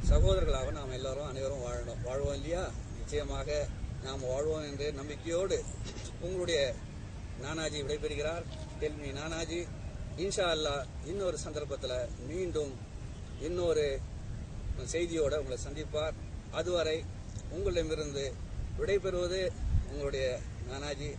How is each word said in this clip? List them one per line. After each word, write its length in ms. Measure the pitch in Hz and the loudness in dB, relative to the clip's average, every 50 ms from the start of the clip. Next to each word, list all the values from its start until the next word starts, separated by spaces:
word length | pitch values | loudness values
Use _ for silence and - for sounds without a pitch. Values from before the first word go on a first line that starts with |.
| - - | 10 10
சகோதரர்களாகவும் 640 | 190 - 185 190 190 185 165 156 156 - - - 147 151 | 10 10 10 10 8 8 6 4 4 2 2 0 -2 -2
நாம் 180 | 139 - 131 | -4 -4 -4
எல்லாரும் 320 | 127 131 131 131 139 147 143 | -2 -2 -2 -2 -2 -2 -4
அனைவரும் 320 | 131 135 135 135 139 131 120 | -2 -2 -2 -2 -2 -2 -2
வாழணும். 380 | 120 120 120 120 117 113 113 117 | -2 -2 -2 -2 -4 -4 -4 -2
வாழ்வோம் 300 | 123 131 139 143 143 143 135 | -2 0 0 2 0 0 0
இல்லையா? 240 | - 156 170 185 185 139 - - - - - - | 0 0 0 0 0 -2 -4 -6 -6 -6 -6 -6
நிச்சயமாக 500 | - - 147 147 143 139 131 135 135 147 151 147 143 - - - - - - - 135 | -4 -2 -2 -2 0 0 -2 -2 0 0 0 0 0 0 -2 -4 -4 -4 -4 -4 -4
நாம் 180 | 131 135 135 131 127 | -4 -4 -2 0 0
வாழ்வோம் 340 | 127 139 147 156 156 156 151 147 | 0 2 2 2 0 0 -2 -4
என்ற 200 | 143 139 143 151 151 147 | -4 -2 -2 -2 -2 -2
நம்பிக்கையோடு 580 | 143 147 147 139 - 165 170 175 190 190 180 208 - - - - - - - - - - - - | -4 -6 -6 -6 -2 0 2 2 4 4 2 2 0 -4 -6 -4 -6 -6 -6 -6 -8 -8 -6 -4
உங்களுடைய 400 | 165 175 190 180 180 170 165 147 139 127 113 - - - - - - - - - - - - - 123 | -4 -2 0 0 2 4 4 4 4 4 2 -4 -6 -8 -8 -8 -8 -8 -8 -8 -8 -8 -6 -6 -4
நானாஜி 340 | 143 156 160 160 151 147 151 139 | -4 -2 0 -2 0 0 -2 0
விடைபெறுகிறார். 600 | 135 147 147 156 151 - - 147 156 165 170 - - - - - - - - | 0 0 0 0 -2 0 0 0 0 0 -2 -4 -6 -6 -6 -6 -8 -4 -2
Tell 140 | 151 151 147 143 | -2 -2 -2 -2
me 100 | 147 139 135 139 | -6 -6 -4 -4
நானாஜி. 400 | 151 160 165 165 165 156 165 175 175 - - - - - - - - - - - 175 | -4 -2 -2 -2 -2 -2 -2 -2 -2 -4 -6 -6 -6 -6 -6 -6 -6 -6 -2 -2 -2
இன்ஷா 220 | 202 190 214 185 170 160 | 0 2 4 4 4 4
அல்லாஹ் 300 | 156 156 147 143 139 - - - - - 143 | 4 2 2 0 0 -2 -4 -6 -8 -6 -4
இன்னொரு 260 | 180 202 190 180 156 143 - | -2 0 0 0 0 0 -4
சந்தர்ப்பத்துல 500 | 165 156 151 147 139 139 127 135 127 127 127 123 120 - - 123 135 | -4 -4 -4 -2 -2 -4 -2 -2 -2 0 0 -2 -2 -4 -6 -6 -4
மீண்டும் 440 | 156 185 190 175 - 156 147 139 131 117 - - - - - - - - - - - - 147 160 | -2 -2 -2 0 0 0 0 0 -4 -8 -8 -8 -8 -8 -8 -8 -8 -8 -8 -8 -6 -6 -4 -2
இன்னொரு 380 | 180 180 175 170 156 156 147 143 139 139 - - - - - - - - - - - - - - - - - - - | 0 2 4 4 4 4 4 2 2 0 -2 -4 -6 -6 -4 -4 -4 -4 -6 -6 -6 -6 -2 -2 -2 -2 -2 0 0
செய்தியோட 400 | 165 175 170 165 160 147 135 143 156 | 0 2 2 2 4 4 4 4 2
உங்களை 160 | 139 123 127 117 - | 0 -2 -4 -4 -4
சந்திப்பார். 480 | - - - - - 151 151 156 160 - - - - - - - - - 151 | -4 -4 -4 -6 -2 -2 0 0 0 -2 -4 -6 -6 -6 -8 -8 -4 -2 0
அதுவரை 360 | 165 180 180 170 156 156 156 160 156 - - - - - - - - - 147 | 0 2 2 2 4 4 2 0 -2 -4 -8 -8 -8 -6 -8 -6 -6 -4 -4
உங்களிடமிருந்து 680 | 175 196 190 175 170 160 151 156 151 151 147 139 139 139 131 - - - - - - - - - - | 0 2 4 4 4 2 2 0 0 -2 -2 -2 -2 -2 -2 -4 -4 -6 -4 -2 -2 -2 -2 0 0
விடைபெறுவது 640 | 147 160 202 196 185 190 180 180 180 175 180 190 185 175 156 - - - - - - - | 2 4 4 4 4 2 2 2 2 2 2 2 0 0 0 0 2 6 6 6 6 4
உங்களுடைய 360 | 143 147 143 139 139 135 131 127 123 - - - - - - - | -2 -2 -2 0 0 2 0 0 0 -2 -4 -6 -6 -6 -6 -6
நானாஜி. 400 | 131 139 143 196 - 143 143 147 - | -6 -4 -4 -4 -4 -2 -4 -6 -6